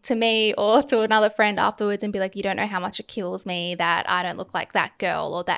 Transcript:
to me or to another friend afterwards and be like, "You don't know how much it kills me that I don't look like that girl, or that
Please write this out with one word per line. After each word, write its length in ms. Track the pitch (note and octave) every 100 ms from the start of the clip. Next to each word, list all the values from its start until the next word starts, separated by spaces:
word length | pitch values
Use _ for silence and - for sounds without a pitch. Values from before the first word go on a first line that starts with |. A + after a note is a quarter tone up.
to 120 | - A3+
me 400 | A3+ A3 G#3+ -
or 240 | G#3 A#3+
to 200 | C#4+ A#3
another 280 | A3 A3 G#3
friend 300 | G#3+ G#3 G3+
afterwards 440 | G3+ - G#3 G3+
and 80 | G#3
be 60 | G3+
like, 160 | F#3+ G3
"You 60 |
don't 160 | G3 F#3+
know 80 | G#3
how 140 | F#3+
much 200 | F3+ -
it 80 | -
kills 380 | - F3+ F#3+ F#3+
me 300 | F3+ F3 F3
that 340 | E3+ E3+ -
I 140 | F3+
don't 160 | F3+ E3+
look 160 | F#3+ F3+
like 180 | -
that 240 | G3+ - -
girl, 380 | F#3 E3 D#3 D#3+
or 80 |
that 0 | F3+